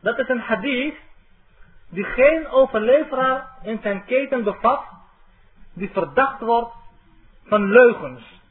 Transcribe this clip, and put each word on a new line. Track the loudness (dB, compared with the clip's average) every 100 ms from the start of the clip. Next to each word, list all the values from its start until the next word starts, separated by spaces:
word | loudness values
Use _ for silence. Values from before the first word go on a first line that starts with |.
dat | -4 -4
is | -2
een | -4
hadith | -2 -4 -2 -4 -6 -8 -20 -20 _ _ _ _ -20 -20 -16
die | -10
geen | -8 2 2 2 -2
overleveraar | 2 2 0 2 2 2 -2 -2 -2 -8 -16
in | -10 -8
zijn | -6 -8
keten | -2 -4 -2 -4
bevat | -4 -2 -2 -2 -6 -20 -20 _ _ _ _ _ -20
die | -12 -8
verdacht | -6 -2 0 0 -2
wordt | -2 -2 -2 -12 -20 _ _ _ -20 -20
van | -2 0 4
leugens. | 8 6 4 -10 -16 -20 -20 _